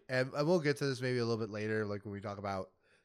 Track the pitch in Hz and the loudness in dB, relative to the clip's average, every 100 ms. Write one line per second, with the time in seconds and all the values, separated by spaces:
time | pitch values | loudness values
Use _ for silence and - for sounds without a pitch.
0 | - 127 131 - 147 180 147 139 139 123 | -2 0 0 0 4 4 4 2 0 0
1 | 127 123 117 113 110 104 107 110 104 104 | 0 2 2 0 -2 -2 0 0 0 -4
2 | 104 101 104 101 101 95 95 _ _ _ | -6 -8 -6 -6 -4 -4 -6 _ _ _